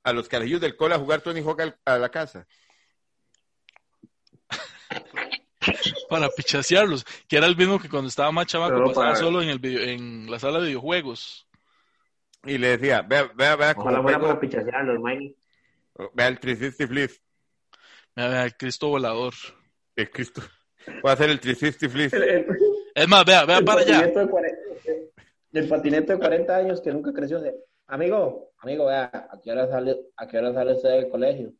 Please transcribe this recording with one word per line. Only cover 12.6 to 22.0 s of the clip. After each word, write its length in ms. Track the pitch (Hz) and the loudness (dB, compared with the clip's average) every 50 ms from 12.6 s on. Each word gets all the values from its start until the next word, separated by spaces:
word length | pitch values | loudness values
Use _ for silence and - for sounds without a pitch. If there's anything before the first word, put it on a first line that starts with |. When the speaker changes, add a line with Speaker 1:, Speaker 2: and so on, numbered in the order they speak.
| 123 123 123 | 2 2 2
Speaker 1:
decía, 240 | 113 131 139 127 107 | 2 2 2 2 2
"Vea, 300 | 90 101 135 147 139 131 - | 2 2 2 2 2 0 -2
vea, 220 | 120 135 147 151 | 2 2 2 4
vea 180 | 143 147 151 151 | 4 2 2 2
cómo 140 | 101 104 | 0 -2
Speaker 3:
Ojalá 140 | 123 127 131 131 | -2 0 2 2
fuera 140 | 139 147 | 2 2
Speaker 1:
pego". 100 | 147 151 156 | 2 2 0
Speaker 3:
para 100 | 151 - | 0 0
pichasearlos, 600 | 139 - - 117 104 120 123 135 139 127 120 117 | -2 -4 -4 -4 -4 -4 -4 -4 -2 -2 -2 -2
Mike. 340 | 117 123 127 139 143 143 139 _ _ _ _ _ _ _ _ _ _ _ _ - 92 101 _ | -2 -4 -6 -6 -8 -14 -16 _ _ _ _ _ _ _ _ _ _ _ _ -16 -16 -10 _
Speaker 1:
Vea 140 | 120 123 | 0 0
el 120 | 127 127 123 | 0 0 -2
three 160 | - 127 120 | -6 -6 -4
sixty 280 | 107 127 139 123 - 147 | -4 -6 -8 -4 -6 -6
flip. 240 | 117 127 143 139 123 - _ _ _ _ _ _ _ _ _ _ _ _ _ _ - - - _ _ _ | -4 -2 -4 -4 -4 -6 _ _ _ _ _ _ _ _ _ _ _ _ _ _ -20 -20 -20 _ _ _
Speaker 2:
Vea, 120 | 123 123 | -4 -2
vea, 160 | 123 127 127 127 | -2 0 0 -2
el 120 | 123 117 | -2 -4
Cristo 320 | _ 135 127 123 - 151 147 | _ -8 -8 -6 -4 -2 -2
volador. 440 | 143 139 127 113 113 117 123 123 120 - - - - _ _ _ _ _ _ _ _ | 0 0 -2 -2 -2 -4 -4 -6 -8 -12 -18 -18 -20 _ _ _ _ _ _ _ _
Speaker 1:
El 140 | - 107 - | -6 -6 -6
Cristo. 320 | - - 123 - _ - - - _ _ _ _ _ _ - - - - | -6 -10 -10 -10 _ -18 -18 -18 _ _ _ _ _ _ -20 -18 -14 -2
Voy 80 | - 135 | 2 2
a 40 | 135 | 4
hacer 160 | 131 151 147 | 4 4 2
el 100 | 147 - | 2 0
three 160 | - 127 123 | 0 -4 -2
sixty 320 | - 143 151 - - 160 | 0 -2 -2 -2 -2 -6
flip. 260 | 131 120 139 | -4 0 0